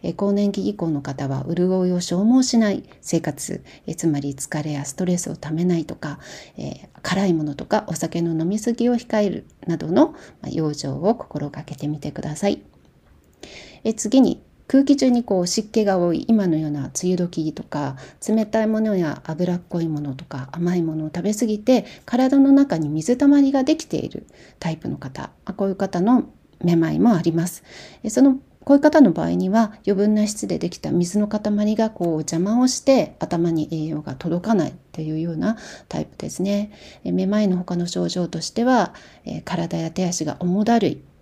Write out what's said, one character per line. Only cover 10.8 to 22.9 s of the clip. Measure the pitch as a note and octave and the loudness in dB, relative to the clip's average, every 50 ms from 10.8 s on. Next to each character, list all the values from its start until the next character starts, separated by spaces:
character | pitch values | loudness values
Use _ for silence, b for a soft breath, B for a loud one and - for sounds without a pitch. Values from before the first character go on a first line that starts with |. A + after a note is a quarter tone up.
| - C#3+ | -6 -6
を | C3+ C#3 D#3 G3 A#3+ | -6 -2 0 0 0
心 | A#3+ - - - D3+ D3 C#3+ | 0 -4 -12 -8 -8 -8 -8
が | - - D3+ | -10 -12 -14
け | - - | -14 -12
て | - - D3 | -8 -6 -6
み | D3+ C#3+ | -6 -6
て | - D3+ | -8 -10
く | - - | -10 -8
だ | - - D3+ | -8 -8 -8
さ | - - G3+ | -2 -2 -2
い。 | G3+ - - - _ _ _ _ _ _ _ _ _ _ _ _ _ _ B B B B B B B B B | -2 -2 -8 -20 _ _ _ _ _ _ _ _ _ _ _ _ _ _ B B B B B B B B B
え | A3 | -4
ー、 | A3 | -4
次 | - - G#3+ G#3 C4+ | -4 -4 4 6 6
に、 | C4 - - - - _ _ _ _ _ | 6 6 4 -2 -8 _ _ _ _ _
空 | - C4+ C#4 | 4 4 6
気 | C#4 C#4+ C#4 | 6 4 4
中 | - C4 | 4 2
に | B3 A#3+ A#3 | 2 2 0
こ | - G3+ F#3 | 0 0 0
う | F3 F3+ | 2 0
湿 | - - G#3 - | -2 -4 -4 -2
気 | - A#3 G#3+ | 0 0 2
が | G3+ F#3+ F#3 | 2 2 2
多 | F3 F3 | 2 2
い、 | E3 - - - | 0 0 2 2
今 | A3+ A3 G3+ F3+ | 2 4 4 2
の | D#3+ D#3 | 2 2
よ | D#3 D3+ | 0 -2
う | |
な | D3 D3 C3+ C3 | -4 -4 -6 -6
梅 | - - - | -8 -4 -2
雨 | F3+ F#3 | 0 0
時 | F3 F3+ E3+ F3 - D#3 D#3 D3+ | 0 0 -2 -2 -4 -4 -4 -4
と | - - | -6 -12
か、 | - - D3 D3 C#3 C3+ C3+ B B B B - - | -8 -6 -4 -4 -4 -6 -10 B B B B -4 0
冷 | G#3+ A3 A3 | 0 0 0
た | G#3+ - A3 | 0 0 0
い | A3 G#3+ | 0 0
も | A3 A3 | 0 0
の | A3 G#3+ G#3 F#3 | 0 0 0 0
や | F3 D3+ C#3+ - - | 0 -2 -4 -6 -8
脂 | - D#3+ D3+ F3+ F3+ F3+ | -10 -4 -2 0 -2 -2
っ | F3+ F3 _ | -4 -6 _
こ | - F3 | -4 -4
い | E3 E3 | -2 -2
も | D#3 D3 | -2 -4
の | D3 C#3+ C3+ | -4 -6 -8
と | C3 - | -10 -10
か、 | - - C#3+ C3 C3 | -12 -12 -12 -12 -10
甘 | - E3+ F3 F3 F3+ | -6 -4 -2 0 0
い | F3+ E3+ | 0 -2
も | D#3+ D#3 D#3 | -2 -4 -4
の | D#3 | -6
を | D#3 | -6
食 | D3+ F3 | -6 -4
べ | F3 G3+ G#3+ | -2 -2 -2
過 | G#3 B3 | 0 -2
ぎ | A3 G#3+ G#3 | -2 -2 -2
て、 | G#3 - C4 A#3+ B B B B B | 2 2 2 2 B B B B B
体 | - - A#3+ C4 C4 C4+ C#4 | -4 0 0 2 4 6 6
の | C4+ C#4 | 6 8
中 | C#4 C#4 C#4+ C#4 F#3+ D#3+ | 8 6 6 4 2 -2
に | D#3+ | -2
水 | D3 | -2